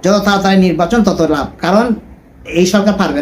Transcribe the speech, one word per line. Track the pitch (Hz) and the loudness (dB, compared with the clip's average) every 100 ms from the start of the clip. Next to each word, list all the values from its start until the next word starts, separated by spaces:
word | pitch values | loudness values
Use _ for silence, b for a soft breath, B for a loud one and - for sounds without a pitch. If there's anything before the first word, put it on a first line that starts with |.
যত | 185 202 202 | 0 0 2
তাড়াতাড়ি | 202 190 190 185 | 0 2 2 2
নির্বাচন | 160 165 233 202 | 0 0 0 0
তত | 165 160 | 0 0
লাভ, | 151 127 - | -2 -6 -6
কারণ | 165 202 247 214 - - - - - 170 | -2 0 0 -4 -10 -20 -20 -20 -6 -2
এই | 180 | 0
সরকার | 208 208 190 | 0 0 0
পারবে | 170 143 | -2 -2